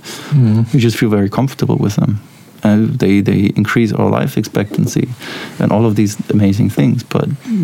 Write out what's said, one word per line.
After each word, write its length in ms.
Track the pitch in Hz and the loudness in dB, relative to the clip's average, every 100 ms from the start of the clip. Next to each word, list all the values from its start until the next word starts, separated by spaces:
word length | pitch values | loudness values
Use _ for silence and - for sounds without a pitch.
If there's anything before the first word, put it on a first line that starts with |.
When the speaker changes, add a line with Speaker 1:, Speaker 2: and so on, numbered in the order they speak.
| - - - | -10 -14 -2
Speaker 1:
Mm. 440 | 147 117 110 113 | 2 4 2 2
Speaker 2:
We 60 | 143 | 2
just 160 | 117 110 | 2 2
feel 120 | 117 | 0
very 220 | 104 98 | 2 0
comfortable 460 | 107 135 - - - | 0 -4 -2 -2 0
with 180 | 107 104 | 0 0
them. 240 | - 104 - - - - | 0 -2 -6 -20 -20 -4
Uh, 140 | 104 107 | 0 2
they, 400 | 110 113 95 101 | 2 0 2 2
they 320 | 98 98 101 - | 2 2 2 0
increase 360 | 104 120 110 | 0 2 0
our 180 | 110 101 | 0 0
life 260 | 110 135 - | 0 -2 -4
expectancy 720 | 110 113 104 - - - - - - - - - | -4 -4 -4 -2 -2 -2 -4 -6 -14 -14 -10 -4
and 140 | - | 0
all 140 | 107 113 | 2 2
of 100 | 104 | 2
these 220 | 104 - - | 0 -2 -2
amazing 400 | 104 101 98 101 | 2 2 2 0
things. 320 | - 139 - | 2 0 0
But, 260 | - - - 139 254 214 | -2 -4 -2 -4 -4 -2